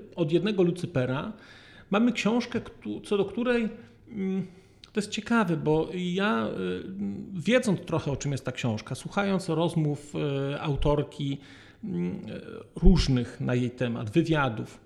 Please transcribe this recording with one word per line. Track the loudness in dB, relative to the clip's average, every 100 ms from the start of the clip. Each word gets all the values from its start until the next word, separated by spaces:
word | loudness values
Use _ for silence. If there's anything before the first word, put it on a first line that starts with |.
| -8 -4
Od | 0
jednego | 2 2 2
Lucypera, | 2 0 -2 -2 -2 -2 -6 -12 -18 -20 -20 -16 -2
mamy | 2 2
książkę, | 2 0 0 -2 -6
któ-, | -8 -12 -8 -8
co | -2 0
do |
której, | 0 -2 0 0 -2 -6 -20 -20 -14
mm, | -6 -4 -2 -6 -12 -20 -20 -8
to | -6
jest | -4
ciekawe, | -6 0 2 2 2
bo | 2 2 0
ja, | -2 -2 0 0 0 -2
e, | -4 -4 -4 -8 -6 -6 -6 -10
wiedząc | -4 2 4 4 -2
trochę, | -2 -2 -2
o | -4
czym | -4
jest | -4
ta | -6
książka, | -4 -2 -2 -6
słuchając | -10 -6 -2 0 0 0
rozmów, | 0 0 2 0 -2 -6
e, | -4 -2 -2 -2 -4
autorki, | -2 0 2 2 0 -6 -6 -6 -10 -20 -20 -14
mm, | -6 -4 -4
e, | -6 -10 -12 -14 -16 -12 8
różnych | 10 10 6 2 0 -4
na | 0
jej | 0 0
temat, | -2 -4 -4 0
wywiadów, | 2 4 2 2 -2 -8 -12